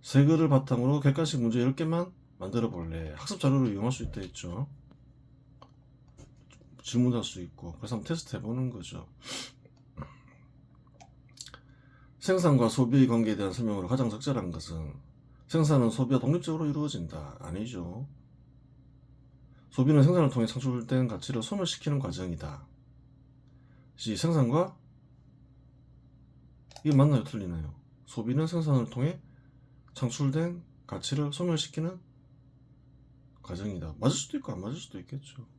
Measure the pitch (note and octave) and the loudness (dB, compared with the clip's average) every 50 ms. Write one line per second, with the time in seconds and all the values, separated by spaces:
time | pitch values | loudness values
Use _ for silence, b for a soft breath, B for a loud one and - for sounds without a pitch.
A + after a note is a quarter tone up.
0 | _ - - C3+ C#3+ C#3+ D#3+ D#3 E3 D#3 C#3+ C3 C3+ - C3 A#2+ A#2+ C3 C#3+ D3 | _ 2 6 6 8 8 6 6 6 6 4 4 4 2 0 2 2 2 2 4
1 | C#3 C#3+ C#3 E3 E3 D3+ - C3 A#2+ A#2 A2+ B2 A#2+ B2+ C3 - E3 D#3+ E3 E3+ | 4 2 2 4 0 -2 0 0 0 2 2 2 2 2 2 0 -2 0 0 -2
2 | F3 F#3 - - - - - - F#2+ F#2+ G#2 A#2+ A2+ A2+ - F2 E2 E2 D#2+ E2 | -2 -4 -8 -20 -20 -20 -16 -12 -10 -4 -2 0 0 0 -2 -4 -8 -8 -8 -8
3 | E2 D#2 D2+ D2+ - - G#3 F3+ - C#3 C3 C#3 C3 A#2+ G2+ G2 G#2 A#2+ C3+ - | -8 -8 -10 -12 -10 -10 -8 0 2 2 4 4 2 2 0 0 -2 -2 -2 -2
4 | A2+ - - - G2 F2+ - - - F2 E2+ G2+ C3+ C#3+ - - - - - - | -6 -8 -8 -8 -10 -10 -12 -12 -12 -10 -6 -6 -8 -8 -10 -20 -20 -20 -20 -20
5 | - - - _ - - - - - _ - - - - - - - - - - | -20 -20 -20 _ -20 -20 -20 -20 -20 _ -20 -20 -20 -20 -20 -20 -20 -20 -20 -20
6 | - _ - - - - - - - _ - - - - - - - - - A#2+ | -20 _ -20 -20 -20 -20 -20 -20 -20 _ -20 -20 -20 -20 -20 -18 -14 -4 2 2
7 | B2 B2 B2 A#2+ G2+ - - F#2 F2+ E2+ - - - E2+ E2 E2 - G#2 A#2+ A2 | 4 4 2 0 -2 -6 -8 -10 -12 -14 -14 -14 -14 -14 -14 -12 -8 -6 -6 -6
8 | - - E3 E3 - - - G2+ - G#2 A#2 B2+ C3 B2+ A#2+ G#2+ E2+ - - E2 | -4 -4 -6 -6 -6 -8 -10 -8 -6 -6 -4 -4 -4 -4 -6 -8 -14 -12 -14 -14
9 | D#2+ - - B B B B B B B B B _ - _ _ - _ _ - | -16 -16 -20 B B B B B B B B B _ -20 _ _ -20 _ _ -16
10 | - - - - _ - - - - - - - - - - - - _ _ - | -16 -16 -16 -20 _ -20 -20 -20 -20 -20 -20 -20 -20 -20 -20 -20 -20 _ _ -20
11 | - - - - - - - - - B B B B B B B B B B B | -20 -20 -20 -20 -20 -20 -20 -20 -20 B B B B B B B B B B B
12 | B B B B - - F#3+ F#3 F3 E3+ C#3+ C3 A#2+ A2+ A2+ - C3 A#2 B2 C#3 | B B B B 0 2 2 4 6 6 6 6 6 4 4 4 2 4 6 6
13 | C3 B2 A#2 A#2 A2+ G#2+ G#2+ F#2+ G#2 F#2+ F#2 A#2 A#2+ A2+ G#2 G2 F2+ F2+ A#2+ C3 | 6 6 6 2 2 2 0 0 -2 -4 -2 -2 -2 -2 -2 -2 -2 -2 0 0
14 | C3 A#2 G#2 A2 C3+ D3 C3+ A#2+ F#2+ F2 E2+ D#2+ D#2+ - E2+ D#2+ D#2 D2 C#2 - | 0 0 -2 -4 -4 -2 -2 -2 -2 -4 -6 -8 -10 -10 -10 -8 -8 -10 -12 -14
15 | - - - - - b b b b - - D#3+ D#3+ D3 D#3 C#3 A#2+ A2+ A2 - | -18 -20 -20 -20 -20 b b b b -2 0 2 4 6 6 6 4 4 4 2
16 | C3+ A#2+ C3+ B2+ - B2+ C#3 C3 - - D#3+ D#3 E3 D3+ C#3+ D3 D3 D3 - G2 | 0 2 2 2 2 2 0 0 0 -2 -4 -2 -2 -2 -2 -2 -2 -4 -4 -6
17 | E2+ D#2 D2+ D#2 D2 C#2+ - - - E2+ E2 F#2+ G#2+ A#2+ B2 F#2+ E2+ F2 F2+ A2 | -8 -8 -10 -12 -12 -12 -14 -14 -12 -10 -8 -6 -6 -6 -8 -8 -8 -8 -8 -10
18 | C#3 C#3+ - - - - - - - - - - _ - - - - - - - | -10 -12 -14 -20 -20 -20 -20 -20 -20 -20 -20 -20 _ -20 -20 -20 -20 -20 -20 -20
19 | - - - - - - _ - - b b b b b - - C3 C3+ D3+ D3 | -20 -20 -20 -20 -20 -20 _ -20 -20 b b b b b 0 2 4 6 8 8
20 | C3+ D3+ F3+ F3+ D#3+ C3+ C3 B2+ A2+ A2 - C3 B2+ C3+ B2 B2 A#2 A#2 C3 B2+ | 8 8 8 6 4 4 4 2 0 0 -2 -4 -2 -2 -2 -2 -2 -2 0 0
21 | B2+ A#2+ A2 F#2+ - - C#3 A#2+ A2 - - G3+ F#3+ E3 - - - - D3 C#3 | 0 0 -2 -6 -6 -4 -4 -4 -4 -4 -4 -4 -2 -4 -4 -6 -4 -2 -2 -2
22 | C3+ F#2 D#2+ - F#2 F#2 F2 D2+ E2 D2+ C#2+ C#2 - - - - - _ - - | -2 -4 -6 -6 -6 -6 -6 -8 -8 -10 -12 -12 -16 -20 -20 -20 -20 _ -20 -20
23 | - - - - - - - - - b b b b b b b b b b - | -20 -20 -20 -20 -20 -20 -20 -20 -20 b b b b b b b b b b -12
24 | - A2 G#2+ F#2 - E3 E3+ D#3 C3+ A#2 B2 D#3 F3+ F#3 - - _ - - - | -6 -4 -4 0 0 2 2 4 2 4 4 2 0 0 -4 -16 _ -20 -20 -20
25 | _ - - _ _ - - - - - - - - - - - - - - - | _ -20 -20 _ _ -20 -20 -20 -20 -20 -20 -20 -20 -20 -20 -20 -20 -20 -20 -20
26 | - - - - - - - - - - - - - _ - - - D3+ D3 C#3 | -20 -20 -20 -20 -20 -20 -20 -20 -20 -20 -20 -20 -20 _ -20 -6 0 4 6 6
27 | C#3 D3 C#3+ B2 G#2+ - - A2 G2 F2+ F2 E2 D#2 D2 - - - - - - | 6 6 6 2 0 -2 -6 -8 -6 -6 -6 -6 -8 -8 -10 -14 -20 -20 -20 -20
28 | - - - - A2 A2+ B2+ C#3+ D#3+ D#3+ E3 E3+ D#3+ D3+ C#3+ C3 A#2 A2 - B2 | -20 -12 -10 -6 -4 -2 0 0 0 0 -2 -2 0 2 2 2 2 0 -4 -2
29 | B2 D#3 F#3 - b b b b b b b b b b b b b - - - | -2 -2 -2 -6 b b b b b b b b b b b b b -20 -10 -4
30 | - A#2+ - - C#3+ C#3 C3+ D#3+ E3 E3+ F3 F3 E3+ - - - _ - - G2 | -4 -4 -2 0 0 0 0 0 -2 -2 -4 -8 -14 -18 -20 -20 _ -10 -10 -8
31 | - - C#3 C3+ D3 C#3+ C#3+ - F3 F3+ E3 D3+ - - - - D#3+ E3+ F#3 F3+ | -6 -4 -2 -2 -2 -2 -2 -4 -2 -2 0 -2 -2 -4 -6 -6 -6 -6 -6 -8
32 | - - - - - - - - - - _ - - _ - _ _ - - - | -18 -20 -20 -20 -20 -20 -20 -20 -20 -20 _ -20 -20 _ -20 _ _ -20 -20 -20
33 | - - - - - - - - - - F2 F2 G2+ G#2 G2 F2+ D#2+ D#2+ D#2 - | -20 -20 -20 -20 -20 -20 -20 -20 -14 -12 -10 -8 -6 -6 -6 -6 -8 -10 -10 0
34 | - B2 - - - - - D4 - - G#2 F#2 F#2 G#2 C3 E3 - - - G2 | 0 0 0 0 -4 -6 -8 -8 -8 -6 -10 -8 -8 -8 -8 -10 -12 -14 -16 -16
35 | F2+ _ - C3+ - - - - A2+ - - | -14 _ -14 -14 -14 -14 -20 -20 -20 -20 -20